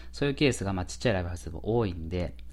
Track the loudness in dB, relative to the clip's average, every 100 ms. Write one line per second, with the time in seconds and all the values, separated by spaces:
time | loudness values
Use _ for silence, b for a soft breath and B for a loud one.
0 | B -2 0 4 4 4 0 0 -2 0
1 | 2 2 0 -4 -6 -6 0 2 2 -2
2 | -4 -2 -2 -4 -10